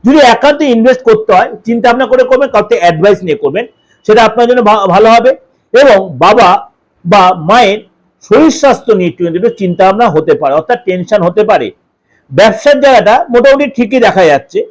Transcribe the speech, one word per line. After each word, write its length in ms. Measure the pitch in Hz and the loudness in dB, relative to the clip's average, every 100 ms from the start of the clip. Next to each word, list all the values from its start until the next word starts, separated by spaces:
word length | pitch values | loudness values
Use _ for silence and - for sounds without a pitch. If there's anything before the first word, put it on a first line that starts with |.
| 220 | 0
যদি 120 | 302 | 2
একান্ত 440 | 254 233 285 294 | 2 2 0 0
ইনভেস্ট 400 | 294 233 240 254 | -2 2 0 0
করতে 320 | - 214 - | 0 0 0
হয়, 220 | 185 - 214 220 | 0 0 -8 -6
চিন্তা 240 | 233 247 | -2 -2
ভাবনা 160 | 240 240 | -2 -2
করে 180 | 247 | 0
করবেন, 260 | 254 254 277 | 0 0 0
কাউকে 260 | 220 - 233 | -2 -2 -2
অ্যাডভাইস 440 | 175 160 196 196 | 0 0 0 0
নিয়ে 140 | 185 143 | -4 -4
করবেন, 280 | 143 170 240 _ _ _ - | -4 -6 -10 _ _ _ 0
সেটা 180 | 220 | 2
আপনার 240 | 220 226 240 | 2 0 0
জন্য 140 | 247 | 0
ভা-, 260 | 208 214 196 | 0 0 0
ভালো 220 | 185 220 | 2 2
হবে। 200 | 233 247 269 _ _ _ | 4 2 -2 _ _ _
এবং 440 | 240 285 202 190 131 | 2 4 2 -2 -2
বাবা 540 | 175 240 190 196 - _ _ _ 170 | 0 2 2 0 -6 _ _ _ -2
বা 280 | 202 185 | 0 2
মায়ের 460 | 180 160 233 208 214 - _ _ _ | -2 0 0 2 -2 -10 _ _ _
শরীর 300 | _ 233 311 | _ 2 2
স্বাস্থ্য 420 | - 277 202 - | 2 0 0 -2
নিয়ে 160 | 208 175 | -2 -2
একটু, 180 | - 175 | -4 -6
একটু 220 | 165 226 | -4 -4
চিন্তা 360 | 233 190 175 190 | -4 -6 0 0
ভাবনা 240 | 202 233 | 2 0
হতে 240 | 156 156 | -2 -2
পারে, 200 | 143 143 | -2 -2
অর্থাৎ 320 | 147 160 240 - | -4 -4 -6 -4
টেনশন 360 | 185 180 208 | -8 -4 -2
হতে 220 | 175 180 | -2 -2
পারে। 280 | 208 185 117 _ _ _ _ _ _ | 0 -2 -4 _ _ _ _ _ _
ব্যবসার 480 | 131 214 - 285 269 | 0 0 0 0 2
জায়গাটা 460 | 277 247 190 247 320 | 2 2 2 0 0
মোটামুটি 380 | 240 277 277 285 | 0 2 2 -2
ঠিকই 320 | - 233 254 | -4 -4 0
দেখা 260 | 214 190 165 | 0 2 0
যাচ্ছে। 400 | 139 - 196 - | 0 -4 -8 -8